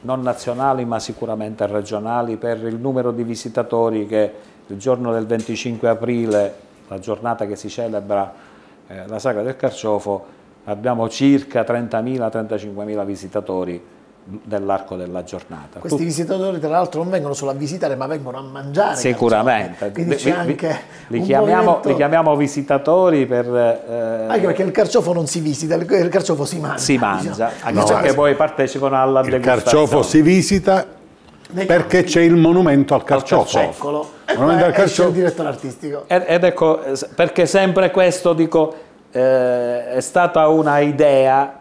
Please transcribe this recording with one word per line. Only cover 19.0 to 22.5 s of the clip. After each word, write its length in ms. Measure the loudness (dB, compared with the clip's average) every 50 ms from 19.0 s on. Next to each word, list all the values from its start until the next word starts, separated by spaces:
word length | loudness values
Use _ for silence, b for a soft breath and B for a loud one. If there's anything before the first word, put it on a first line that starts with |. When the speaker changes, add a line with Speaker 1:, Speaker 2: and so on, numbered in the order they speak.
| 0 0 0 2 2 4 4 4 4 4 2 2 0 -4
Speaker 2:
carciofi. 240 | -8 -8 -8 -6 -4
Quindi 220 | -4 -2 -2 -2
Speaker 1:
Vi-, 60 | -2
Speaker 2:
c'è 100 | 0 0
Speaker 1:
vi-, 60 | 0 0
Speaker 2:
anche 420 | 0 -4 -4 -4 -4 -4 -6 -6 B B B B B B
Speaker 1:
li 120 | -4 -4
Speaker 2:
un 60 | 0
Speaker 1:
chiamiamo, 360 | 2 2 2 4 4 4 4
Speaker 2:
movimento 280 | 4 4 2 2 2 0
Speaker 1:
li 60 | 0
chiamiamo 400 | 2 2 2 2 2 4 4 2
visitatori 880 | 2 2 -2